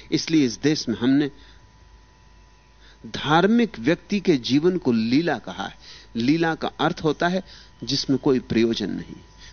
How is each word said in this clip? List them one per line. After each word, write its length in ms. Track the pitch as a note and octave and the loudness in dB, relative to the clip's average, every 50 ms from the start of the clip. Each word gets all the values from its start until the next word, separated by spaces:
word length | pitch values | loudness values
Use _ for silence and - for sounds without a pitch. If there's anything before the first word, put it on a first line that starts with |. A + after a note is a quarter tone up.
| - - - | -12 -4 -4
इसलिए 340 | D#3 - - D#3+ D#3 C#3 | -4 -2 2 2 2 2
इस 120 | B2 G#2+ G2 | 2 0 0
देश 280 | - C#3+ D#3 C#3+ - - | 0 0 0 0 -2 -4
में 80 | A2 | -4
हमने 340 | F#2+ A2+ B2+ C3+ C#3+ D3+ C3+ C3+ - - - - - - - _ - - - - - - _ _ _ - - - - - - _ _ _ _ _ _ - - - _ - | -2 0 2 2 2 2 -2 -4 -12 -20 -20 -20 -20 -20 -20 _ -20 -20 -20 -20 -20 -20 _ _ _ -20 -20 -20 -20 -20 -20 _ _ _ _ _ _ -20 -20 -20 _ -20
धार्मिक 720 | A2+ G#2+ - - C3+ D3+ E3+ E3+ G3+ A3+ A#3+ A#3 G3+ - - | -14 -12 -8 -2 2 2 4 4 4 4 2 2 0 -2 -4
व्यक्ति 420 | A2+ C3+ E3+ E3 - - G3+ G#3 | 0 0 0 0 -2 -4 -4 -2
के 160 | E3+ G3 E3 | 2 2 0
जीवन 420 | C3 A#2 A2 B2 D3 D3+ F3+ F#3 F3 | 2 2 2 0 2 2 2 0 0
को 140 | - C#3+ A#2+ | 0 0 0
लीला 460 | A2+ A2 A2+ B2 C#3+ E3+ E3+ C#3 A2 | 2 0 2 0 0 0 0 -4 -6
कहा 280 | - F#2+ F2+ F2+ G2 | -8 -12 -12 -10 -10
है। 120 | F2 - - - - - - - - - | -12 -12 -16 -20 -20 -20 -20 -20 -12 -6
लीला 380 | A#2 A#2 B2+ D3+ E3+ E3 E3 D#3+ | -4 0 2 2 2 2 0 -2
का 140 | - - A#2 | -4 -6 -8
अर्थ 320 | - - C#3 D#3+ E3+ - - | -4 -2 -2 -2 -2 -2 -2
होता 240 | D#3 C#3 - E3 F3 | -2 -2 0 -2 -2
है 140 | F3+ F#3+ F#3 - - - - - - - B2+ | -2 -4 -6 -8 -18 -20 -20 -20 -20 -14 -8
जिसमें 340 | A#2 C3+ C3+ - - C3+ B2+ | -6 -4 -4 -2 0 -2 0
कोई 220 | - D3 C3 B2 | 2 2 0 0
प्रयोजन 500 | - - A#2 A2 A#2 A#2 A2+ G#2+ G#2+ F#2 | 0 -2 0 2 2 2 0 -2 -4 -6
नहीं। 260 | F#2+ F2+ E2+ - - - - - - - - - | -6 -8 -10 -12 -16 -20 -20 -20 -20 -20 -20 -20